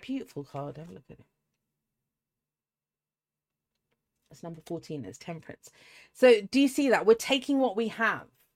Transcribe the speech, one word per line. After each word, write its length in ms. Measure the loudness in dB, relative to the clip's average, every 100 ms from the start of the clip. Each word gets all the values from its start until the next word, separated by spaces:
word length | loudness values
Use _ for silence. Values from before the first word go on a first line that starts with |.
a 40 |
beautiful 400 | -10 -10 -8 -14
card. 320 | -12 -12 -12 -14
Have 140 | -18
a 40 |
look 100 | -20 _
at 80 | -20
it. 60 | -20 _ _ _ _ _ _ _ _ _ _ _ _ _ _ _ _ _ _ _ _ _ _ _ _ _ _ _ _ _ _
It's 120 | -18
number 180 | -16 -16 -10
fourteen, 380 | -10 -8 -10
it's 140 | -10 -14
Temperance. 520 | -14 -14 -14 -20 -20 _ -20 -20 -20
So 300 | 4 6 6 4
do 100 | 2
you 80 | 2
see 220 | 2 2
that? 160 | 2 4
We're 80 |
taking 440 | 4 4 -2 0 0
what 180 | 0 0
we 120 | -4
have. 380 | -2 -2 -4 -10 _ _